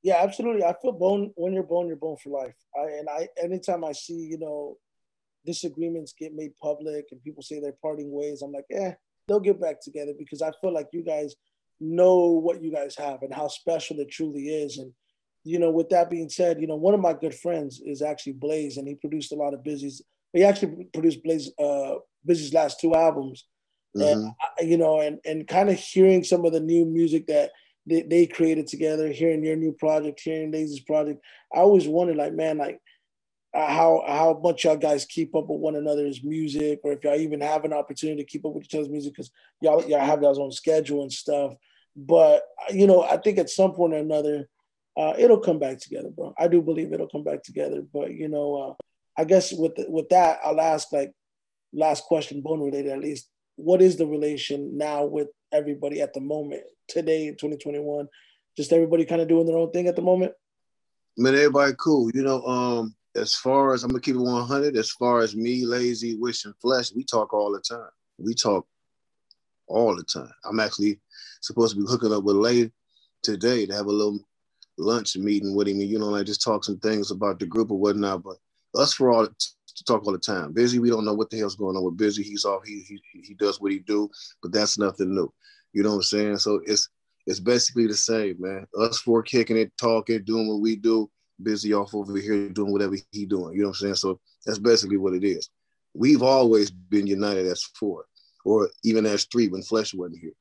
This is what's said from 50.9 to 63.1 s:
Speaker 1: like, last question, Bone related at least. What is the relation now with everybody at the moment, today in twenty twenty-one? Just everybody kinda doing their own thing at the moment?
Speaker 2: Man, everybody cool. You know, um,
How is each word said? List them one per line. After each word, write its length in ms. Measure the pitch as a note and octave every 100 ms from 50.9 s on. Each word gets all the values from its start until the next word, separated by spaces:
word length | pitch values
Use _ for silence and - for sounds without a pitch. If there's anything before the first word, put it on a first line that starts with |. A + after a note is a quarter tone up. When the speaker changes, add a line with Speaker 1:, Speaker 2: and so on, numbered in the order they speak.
Speaker 1:
like, 220 | D3 C#3 _ _ _ _ _ _
last 300 | C#3+ D#3 D3
question, 360 | - D#3+ C#3+ C#3+
Bone 220 | C#3+ D#3+
related 300 | C#3+ C#3 C#3
at 80 | C3+
least. 280 | D3 C#3 - _ _ -
What 260 | D#3 F3+
is 140 | F#3 D#3+
the 80 | D#3
relation 720 | D3+ D3 C#3+ - C#3+ C#3+ C#3+
now 260 | D3+ D3
with 240 | D3 D3+ D3 _ _
everybody 480 | D3+ D3 C#3+ C#3+ C#3+
at 140 | C#3
the 80 | C#3
moment, 400 | C#3 D#3 D3 C#3+ - _ -
today 380 | F3 D#3+ D#3+ D3+
in 100 | D3
twenty 220 | D3+ C#3+
twenty-one? 500 | D3 D3 D3 D3 C#3+ _ _ _ _ -
Just 160 | C#3+
everybody 320 | E3 D#3+ E3
kinda 220 | D#3+ E3 D#3+
doing 180 | E3
their 140 | E3 E3
own 120 | E3
thing 160 | F3 F3+
at 100 | F3
the 40 |
moment? 320 | F3+ F#3 F#3 - _ _ _ _ _ _ _ -
Speaker 2:
Man, 160 | B2+
everybody 400 | C3+ D3 C#3+ C#3 C3
cool. 320 | E3 D3 A#2
You 80 | B2
know, 200 | C3+ C3
um, 520 | B2 B2 B2 A#2+ A2+ _ _